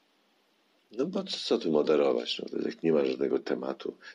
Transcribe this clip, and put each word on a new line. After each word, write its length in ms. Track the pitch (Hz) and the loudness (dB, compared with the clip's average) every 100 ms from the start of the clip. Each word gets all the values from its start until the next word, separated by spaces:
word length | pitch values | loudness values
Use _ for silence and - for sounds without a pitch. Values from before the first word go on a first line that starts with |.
| _ _ _ _ _ _ _ _ _ | _ _ _ _ _ _ _ _ _
No 140 | 110 160 | -4 -2
bo 180 | 196 | -2
co, 140 | 190 - | -4 -6
co 200 | - 123 | 0 0
tu 140 | 85 | 2
moderować? 680 | 76 71 73 71 60 60 - | 2 4 4 4 2 -2 -6
No, 100 | - | -6
to 60 | - | -4
jest, 120 | - | -4
jak 160 | - | -2
nie 80 | 82 | 2
ma 120 | 78 67 | 4 2
żadnego 340 | 65 67 65 | 0 0 0
tematu, 580 | - 62 65 67 - - - | 0 -4 -2 -6 -8 -10 -18